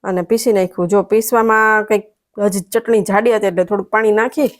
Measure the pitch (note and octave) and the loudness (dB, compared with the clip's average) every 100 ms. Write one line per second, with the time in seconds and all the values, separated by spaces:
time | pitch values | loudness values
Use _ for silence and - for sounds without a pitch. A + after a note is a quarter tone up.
0 | F#3+ F#3 F3 A3+ A#3 G3+ F#3 - F3 G3+ | -4 -6 -2 -2 0 0 -2 -2 0 0
1 | F#3 A3 A3+ A#3+ A3 A3 A3 G#3+ G#3+ G#3 | 2 -2 0 0 2 2 4 2 0 -2
2 | G#3 _ _ - G#3 G3 F#3 A3+ A3+ A3+ | -4 _ _ -2 -2 -2 -4 -6 0 -2
3 | F#3+ G3+ A#3 A3 G3 F3+ F3+ G#3 F#3+ G#3+ | 0 0 2 0 0 -2 -2 -4 -2 -2
4 | A3 G#3 A#3+ D4+ C#4 - | 0 0 0 -2 -4 -4